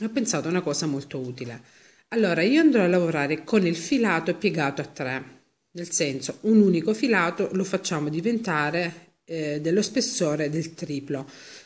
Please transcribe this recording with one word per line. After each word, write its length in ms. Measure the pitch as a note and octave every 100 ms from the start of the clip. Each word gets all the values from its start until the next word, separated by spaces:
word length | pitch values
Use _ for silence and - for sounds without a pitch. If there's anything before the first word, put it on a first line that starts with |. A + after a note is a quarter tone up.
ho 80 | A3
pensato 360 | A3+ A3 D#3 D3
a 40 |
una 100 | F3+
cosa 260 | F3 C#3+ D#3+
molto 320 | C#3 C#3 C#3
utile. 420 | B2+ B2 A#2+ A#2 - _ - _ _
Allora, 320 | A#3 G3+ E3
io 180 | F3+ D4
andrò 240 | D#4 A#3+
a 20 | F3
lavorare 560 | F3+ E3+ D#3+ C#3+ D#3
con 240 | - A3 F3+
il 80 |
filato 600 | E3 - C4+ A3 E3 E3 F3
piegato 460 | G3+ E3 C#3+ C#3+
a 20 |
tre, 400 | C#3+ - C3 C3 - - _ _ _
nel 180 | F3 F3
senso, 480 | - D3 C3 - -
un 180 | G#3+ A3
unico 340 | G3+ F3 D#3+
filato 540 | G#3+ C4+ G#3 E3+ F3 F#3+
lo 100 | F#3
facciamo 440 | F3+ F#3+ - E3 D3+
diventare, 1000 | D#3 F#3+ A#3 A3+ D3+ D3 E3 E3+ E3 - _ -
eh, 320 | E3 D3+ D3
dello 220 | D#3 F3+
spessore 680 | - - - - E3 D3+ D3+
del 260 | D#3 D#3+
triplo. 540 | - E3+ C#3 C#3 C#3 C3+ - - -